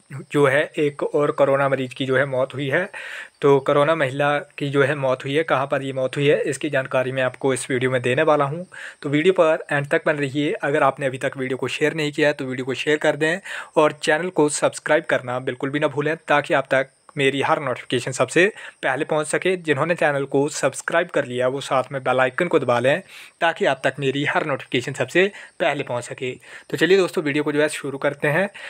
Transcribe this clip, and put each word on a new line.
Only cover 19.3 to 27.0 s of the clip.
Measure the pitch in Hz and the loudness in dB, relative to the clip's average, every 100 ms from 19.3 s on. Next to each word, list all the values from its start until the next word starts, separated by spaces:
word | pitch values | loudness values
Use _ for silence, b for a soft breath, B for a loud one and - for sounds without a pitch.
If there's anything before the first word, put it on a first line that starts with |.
| 156 180 185 | -2 0 -2
जिन्होंने | 156 135 160 | 0 0 0
चैनल | 170 151 139 139 | 0 0 0 0
को | 139 147 | 0 0
सब्सक्राइब | - 139 - - 170 175 | 0 -4 -4 -2 -2 0
कर | 151 | -2
लिया | 127 123 127 | -2 -2 -2
वो | 135 | -2
साथ | - 135 123 | -2 -2 -2
में | 139 | -4
बेल | 131 127 | 0 2
आइकन | 131 127 175 | 2 0 0
को | 156 | 0
दबा | 123 120 | 2 2
लें | 127 170 - B B B | 2 0 -4 B B B
ताकि | 165 160 | -2 2
आप | 175 135 | 0 0
तक | 139 143 | -2 -2
मेरी | 135 139 | -2 -2
हर | 139 180 156 | -2 -2 -2
नोटिफिकेशन | 131 - 127 139 | -6 -4 -4 -2
सबसे | 131 127 175 196 B B - | -4 0 2 0 B B -4
पहले | 170 143 | -2 -2
पहुंच | 135 120 | -4 -6
सके। | - 131 127 127 B B B | -8 -8 -8 -8 B B B
तो | 147 | 0
चलिए | 165 | 4
दोस्तों, | 196 | 4